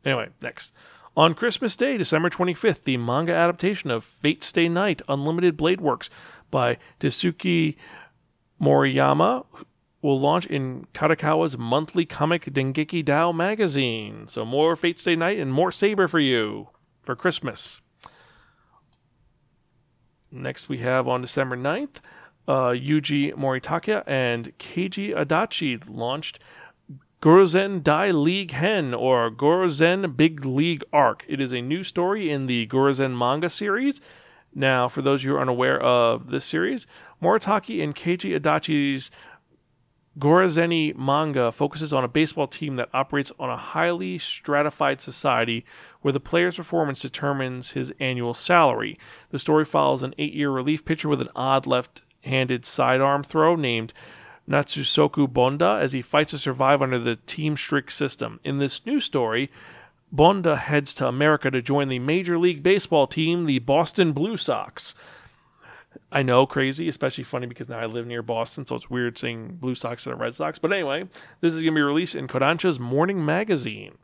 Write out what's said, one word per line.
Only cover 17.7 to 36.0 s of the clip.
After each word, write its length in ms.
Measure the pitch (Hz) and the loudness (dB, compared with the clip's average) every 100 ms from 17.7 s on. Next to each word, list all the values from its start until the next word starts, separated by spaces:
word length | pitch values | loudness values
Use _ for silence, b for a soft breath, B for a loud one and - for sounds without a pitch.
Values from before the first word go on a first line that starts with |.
| - _ _ b b b b b b b b _ _ _ _ _ _ _ _ _ _ _ _ _ _ _ 131 | -10 _ _ b b b b b b b b _ _ _ _ _ _ _ _ _ _ _ _ _ _ _ -10
Next 320 | 131 131 - | -8 -8 -8
we 120 | 127 | -6
have 280 | 120 127 127 | 0 0 0
on 140 | 127 | -2
December 340 | 123 - 131 123 | -2 -2 -2 -2
ninth, 460 | 135 190 285 - B B B _ - | -2 -2 -6 -12 B B B _ -2
uh, 220 | 135 127 | 0 2
Yuji 680 | 123 135 151 147 143 143 - | 0 0 0 2 0 -2 -2
Moritaka 680 | 135 131 - 165 - 214 - | -2 -2 -4 -6 -2 -4 -2
and 440 | 139 123 117 113 _ | -2 0 -2 -6 _
Keiji 580 | - - 185 190 202 175 | -10 -6 -4 -4 -6 -4
Adachi 720 | 143 156 220 - 147 117 107 | 0 0 0 -4 -4 -6 -10
launched 520 | 107 117 143 151 - B B B B - 135 _ _ | -8 -6 -6 -8 -14 B B B B -20 -20 _ _
Goruzen 640 | 156 180 190 175 196 190 | 8 8 8 4 0 0
Dai 260 | 151 151 196 | 2 2 2
League 420 | 165 151 190 180 | 2 2 0 -4
Hen, 440 | 135 180 214 143 120 | -2 0 0 -2 -2
or 340 | 127 123 117 | 2 2 2
Goruzen 880 | 113 139 175 180 143 165 185 190 127 | 2 2 4 2 4 4 4 -2 2
Big 260 | 160 151 | 2 2
League 400 | 135 131 165 160 - | -4 0 0 -2 0
Arc. 320 | 147 127 107 - | 4 4 2 -8
It 120 | 143 | -4
is 140 | 135 | -2
a 80 | 127 | -4
new 220 | 123 165 | -4 -6
story 480 | 185 - 180 214 175 | -4 -2 -2 -2 -2
in 160 | 143 135 | -2 0
the 180 | 120 113 | -2 0
Goruzen 500 | 131 139 131 135 123 | 2 4 2 -2 0
manga 320 | 120 143 165 | 0 0 0
series. 540 | - 208 202 277 277 B B B B B - | -2 -2 0 0 -4 B B B B B -2
Now, 320 | 135 127 123 | 2 2 0
for 160 | 143 | 0
those 200 | 135 139 | 0 0
who 120 | 131 139 | 0 -2
are 40 | |
unaware 400 | 131 123 131 135 | 0 0 2 2
of 520 | 127 123 | 4 4